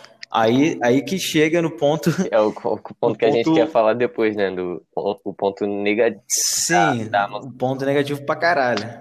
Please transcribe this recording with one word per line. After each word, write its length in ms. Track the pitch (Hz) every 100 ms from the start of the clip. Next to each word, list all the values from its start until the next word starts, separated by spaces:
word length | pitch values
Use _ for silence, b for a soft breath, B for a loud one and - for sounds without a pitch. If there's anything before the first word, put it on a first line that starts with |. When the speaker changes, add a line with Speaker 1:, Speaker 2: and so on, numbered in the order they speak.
| B B -
Speaker 1:
Aí, 460 | 110 113 127 156 -
aí 220 | 123 135
que 140 | - 190
chega 420 | - 160 160 170
no 120 | 165
ponto 360 | 160 143 160 175
<laughs> 200 | 151 190
Speaker 2:
É 80 | 110
o, 100 | 107
o 20 |
ponto 420 | - 120 107 - -
Speaker 1:
o 160 | 120 107
Speaker 2:
que 80 |
a 60 | 113
gente 140 | 117 135
Speaker 1:
ponto 100 | 160
Speaker 2:
quer 100 | 107
falar 260 | 117 110
depois, 420 | 120 120 - 110 104
né? 120 | 98
Do, 300 | 92 90 90 -
o, 220 | - 98 -
o 100 | 101
ponto 320 | 90 101 98 104
negativo 560 | 101 101 104 117 107 -
Speaker 1:
Sim, 800 | - - - - 170 - 123 107
Speaker 2:
da, 40 |
da 140 | 101
Amazon. 240 | 101 104 127
Speaker 1:
o 40 |
ponto 320 | 127 127 135
negativo 400 | 135 143 139 147
pra 120 | 127 156
caralho. 480 | 170 160 127 110 107 -